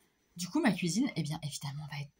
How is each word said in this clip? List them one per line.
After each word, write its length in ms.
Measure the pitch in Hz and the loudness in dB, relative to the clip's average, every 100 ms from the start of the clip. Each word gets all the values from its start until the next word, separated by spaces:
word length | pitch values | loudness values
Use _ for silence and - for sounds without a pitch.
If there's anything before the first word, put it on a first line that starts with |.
| _ _ _ - | _ _ _ -10
Du 100 | 180 | 0
coup, 120 | 302 | 4
ma 100 | 294 | 4
cuisine, 400 | 165 175 180 277 - | 4 2 2 2 0
eh 80 | |
bien, 160 | 143 156 | -2 -2
évidemment, 420 | 147 - 143 143 147 | -6 -6 -6 -8 -8
va 100 | 147 | -8
être 120 | 143 | -10